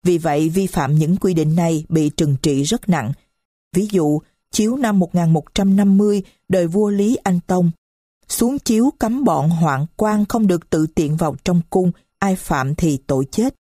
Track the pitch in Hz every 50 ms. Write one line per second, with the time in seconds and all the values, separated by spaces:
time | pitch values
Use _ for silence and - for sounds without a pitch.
0 | _ 180 180 165 160 165 147 147 156 165 160 196 196 180 - 185 147 131 147 156
1 | 160 147 180 196 - 196 185 160 156 156 160 175 170 170 165 151 156 - 165 160
2 | 156 147 - - - 151 139 131 - 160 143 135 143 151 220 247 - - 180 151
3 | 117 110 143 _ _ _ _ _ _ _ _ _ _ _ - 180 208 208 202 185
4 | 156 151 151 151 - _ _ _ _ _ - - 208 220 247 285 269 220 208 196
5 | 180 165 - 175 170 160 160 160 147 - _ - 196 196 190 196 202 202 196 196
6 | 208 208 202 202 190 - _ _ _ _ 190 190 175 165 165 208 214 208 202 202
7 | 202 214 262 - _ 202 180 175 - - 185 180 175 170 165 _ _ _ _ _
8 | _ _ _ _ _ _ - - 233 240 277 277 - - 226 214 233 277 - _
9 | - 220 233 269 285 220 165 147 139 160 170 165 170 156 139 131 147 - _ -
10 | 214 214 214 214 208 - - 240 220 196 175 165 - _ - 160 156 156 _ -
11 | 160 143 151 160 170 156 131 131 _ - 175 175 170 _ - 190 185 180 175 _
12 | _ _ _ _ - 196 190 185 - - 156 143 131 135 151 - - 160 143 135
13 | _ - 143 131 143 139 - - 220 262 - _